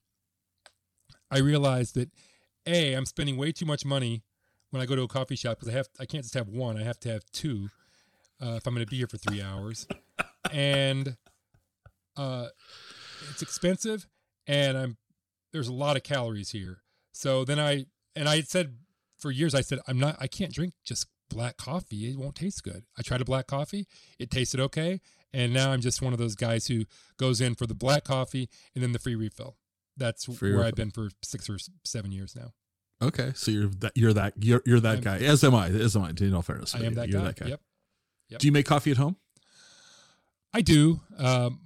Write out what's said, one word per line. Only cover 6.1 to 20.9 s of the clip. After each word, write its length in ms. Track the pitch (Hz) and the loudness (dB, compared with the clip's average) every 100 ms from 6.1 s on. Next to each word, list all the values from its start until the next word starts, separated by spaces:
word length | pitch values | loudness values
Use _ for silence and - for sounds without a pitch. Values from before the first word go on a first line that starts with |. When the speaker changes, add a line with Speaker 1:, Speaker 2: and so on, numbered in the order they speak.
| 156 | -8
Speaker 1:
just 100 | 120 | -6
have 140 | 131 107 | -6 -4
one. 280 | 117 127 107 | -4 -4 -4
I 60 | |
have 180 | 117 117 | -4 -6
to 80 | 120 | -6
have 140 | 110 - | -6 -8
two, 380 | - 160 110 98 - _ _ _ _ _ _ | -8 -6 -4 -6 -12 _ _ _ _ _ _
uh, 160 | 123 117 | -8 -6
if 100 | 135 | -4
I'm 80 | |
gonna 100 | 120 | -4
be 140 | 110 131 | -4 -4
here 80 | 120 | -6
for 80 | 107 | -6
three 220 | - 101 | -6 -6
hours. 460 | 98 95 104 110 - | -6 -8 -8 -10 -12
<laughs> 40 | - _ - - _ - | -14 _ -8 -8 _ -6
And, 640 | 147 143 139 135 135 135 120 _ _ _ _ _ _ - _ _ - | -2 0 2 0 0 -4 -8 _ _ _ _ _ _ -20 _ _ -8
uh, 320 | 139 127 120 - - - - - - - 147 | -6 -6 -8 -14 -20 -20 -20 -20 -20 -18 -16
it's 120 | - | -12
expensive, 640 | 165 - 180 185 226 214 - _ _ _ - | -10 -2 0 0 -2 -6 -8 _ _ _ -2
and 300 | 143 139 131 | 2 2 0
I'm, 180 | 127 113 _ _ _ _ _ | -4 -8 _ _ _ _ _
there's 140 | 160 120 | -8 -6
a 40 | |
lot 240 | 127 143 139 | -2 0 0
of 60 | |
calories 460 | - 143 117 104 98 | 0 -4 -2 -6 -8
here. 320 | 107 92 92 _ _ _ | -10 -12 -14 _ _ _
So 320 | - 139 131 | -6 0 0
then 140 | 131 147 | 0 0
I, 280 | 147 143 131 _ _ | 0 0 -4 _ _
and 140 | 160 147 | -4 2
I 80 | 156 | 2
had 120 | 147 | 2
said 300 | 185 156 120 - _ _ _ | -2 -2 -6 -20 _ _ _
for 120 | 147 | -6
years, 220 | 131 165 | 0 2
I 60 | 131 | 2
said, 160 | 123 131 - | 0 -4 -2
"I'm 100 | 127 | 0
not, 180 | 143 - | 0 0
I 60 | 131 | -8
can't 240 | - 185 | -6 -6
drink 220 | - 175 - | -4 -6 -8
just 220 | - | -10